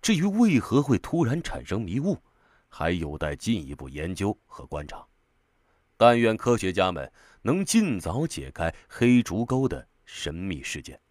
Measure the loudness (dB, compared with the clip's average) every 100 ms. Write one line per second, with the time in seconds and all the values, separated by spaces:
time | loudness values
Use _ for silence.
0 | 2 2 2 4 4 4 4 0 2 0
1 | 0 -2 0 -2 -6 -10 -6 -6 -4 -4
2 | -2 -4 _ _ _ _ _ -6 -2 -2
3 | -4 -6 -6 -6 -2 -4 -4 -12 -12 -10
4 | -8 -4 -4 -4 _ -20 -12 -10 -10 -16
5 | -20 _ _ _ _ _ _ _ _ _
6 | 6 8 4 2 2 2 0 0 0 0
7 | -10 _ _ _ -2 -2 2 2 2 -2
8 | -4 -4 -4 -6 -12 -4 -4 -4 _ 0
9 | 4 6 4 -2 -2 0 0 -4 -12 _
10 | _ -10 -8 -8 -8 -8 -8 -12 -12 -20
11 | _